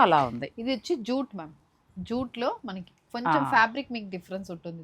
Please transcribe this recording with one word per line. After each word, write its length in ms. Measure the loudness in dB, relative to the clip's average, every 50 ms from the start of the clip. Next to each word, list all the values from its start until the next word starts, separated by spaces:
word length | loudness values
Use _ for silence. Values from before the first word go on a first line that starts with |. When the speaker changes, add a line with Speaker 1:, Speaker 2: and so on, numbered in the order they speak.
Speaker 1:
అలా 180 | 8 8 8 6 4
ఉంది. 220 | 4 0 -6 -8 -10 _ -8
Speaker 2:
ఇది 120 | -4 -4
వచ్చి 240 | -4 -4 -2 -4 -4 -4
జూట్ 340 | -2 -2 -2 -2 -2 -4 -8
మ్యామ్. 180 | -14 -14 -14 -16 _ _ _ _ _ _ _ _ -12
జూట్లో 520 | -8 -4 -4 -4 -4 -4 -6 -4 -4 -2 -4 -4 -10
మనకి 260 | -10 -10 -10 -12 -14 _ _ _ _ -10
కొంచెం 280 | -4 0 2 2 2
Speaker 1:
ఆ. 80 | 2 4
Speaker 2:
ఫ్యాబ్రిక్ 400 | 6 6 4 4 2 -6 -8 -6
మీకు 160 | -6 -8 -8 -8
డిఫరెన్స్ 380 | -10 -10 -10 -8 -10 -10 -8 -8
ఉంటుంది. 280 | -12 -12 -10 -12 -12 -2